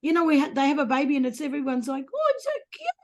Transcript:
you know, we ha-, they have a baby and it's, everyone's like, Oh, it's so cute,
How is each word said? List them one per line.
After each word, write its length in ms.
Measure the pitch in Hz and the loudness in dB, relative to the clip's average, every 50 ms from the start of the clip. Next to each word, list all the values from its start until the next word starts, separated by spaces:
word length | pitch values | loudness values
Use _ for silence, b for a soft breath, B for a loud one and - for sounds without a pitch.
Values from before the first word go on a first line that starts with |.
you 120 | - 294 330 | 0 2 2
know, 120 | 339 339 | 2 4
we 140 | 320 311 277 | 4 4 4
ha-, 120 | 285 - - | 2 2 0
they 140 | 262 269 | 0 2
have 120 | 277 294 294 | 2 2 2
a 60 | 285 | 2
baby 320 | 214 262 262 294 262 294 | 2 2 0 2 2 2
and 80 | 277 254 | 2 0
it's, 160 | 254 240 - | 0 -2 -4
everyone's 460 | 302 285 254 294 277 269 254 254 233 | -6 -6 -4 -4 -2 -2 -2 -2 -2
like, 180 | 254 269 269 269 269 - | -2 -4 -6 -6 -8 -4
Oh, 200 | 571 622 605 554 | -2 0 0 0
it's 80 | - - | 0 -2
so 60 | 554 605 571 - _ | -6 -6 -6 -8 _
cute, 160 | - - - 679 719 _ | -20 -10 -8 -8 -8 _